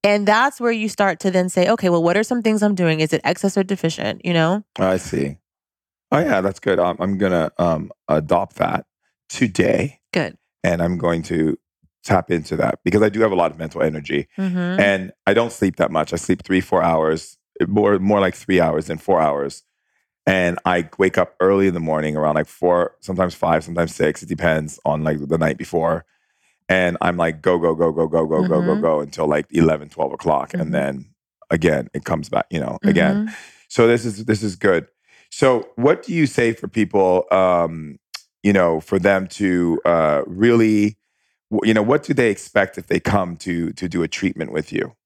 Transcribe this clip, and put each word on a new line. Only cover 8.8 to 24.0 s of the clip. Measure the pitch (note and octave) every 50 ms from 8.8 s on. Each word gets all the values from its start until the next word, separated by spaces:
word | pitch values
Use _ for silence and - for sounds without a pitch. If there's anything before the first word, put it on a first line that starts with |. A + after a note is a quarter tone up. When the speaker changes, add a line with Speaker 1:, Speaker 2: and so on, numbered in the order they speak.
| - _ _ _ _ _ _ _ _ _
Speaker 2:
today. | - - C3 G#2+ F2+ - - - - - E3 C#3+ - _ _ _
Speaker 1:
Good. | - F3+ C#3+ E2+ - _ _ _ _ _ -
Speaker 2:
And | F2+ F2 E2+
I'm | E2+ F2 F2+ E2+
going | F2 E2+ E2+ E2 E2
to | - F2 D#2+ D#2+ D#2 - - _ _ _ _ _ _ _ _ _
tap | - G2 F2+ E2 -
into | F2+ E2 D2 - -
that | E2 - A#1 - _ _
because | F#2 F2 G#2+
I | G#2+ G#2+
do | G2 A2
have | A#2 G#2+
a | F#2+
lot | F2+ E2+ D#2+
of | D#2 D#2+
mental | E2 D#2+ - D#2+
energy. | D#2 D#2 D2+ D#2 C#2+ D2 D2 C#2+ C#2+ _ _ -
Speaker 1:
Mm-hmm. | F#3+ F#3+ F3+ F3+ F3 F3 F#3 -
Speaker 2:
And | G2 G2+ G2 F#2 F#2 F#2 _ _ _
I | G2 G2+
don't | A2+ A#2+ A#2+
sleep | - - - F#2+ -
that | - E2+ -
much. | D#2 D#2 D2+ -
I | E2+
sleep | F2 - - F#2 -
three, | - - F#2+ F#2
four | - - - F2+
hours, | E2+ E2+ E2 D#2+ D#2+ D#2 D#2+ E2 - - - _ _ _ _ - - F2+
more, | G2 G#2 G#2 G2+ G#2 F#2
more | F#2+ G2+ G#2 G2+
like | G2 F#2 -
three | - - - F#2+ F2
hours | E2+ D#2+ D#2 D#2 D#2
than | E2+ E2 D#2+
four | - - F#2+ E2+
hours. | D#2 D2+ C#2+ C#2+ C#2+ C#2+ - - _ _ _ _ _ _ _ _ _ _ _ _ _
And | F#2 F#2+ F#2 F2+ F2 F2 - _
I | F#2 F2+ F2 D#2+ D#2 - -
wake | G2 F#2 - F#2
up | F2 - _ _
early | F#2 F#2+ G2 G2 G2 F#2+
in | F2
the | F2
morning | D#2+ D#2+ D#2 D#2 D#2 D#2 D2+
around, | D#2 D#2 D2+ D2+
like, | D#2 D2+ -
four, | - _ - F2+ F2 F2 F2 E2 _ _
sometimes | - - F#2 F2+ F#2 F2+ -
five, | - - E2+ D#2+ D#2+
sometimes | D#2 E2+ E2+ F2 E2+ D#2+ -
six. | -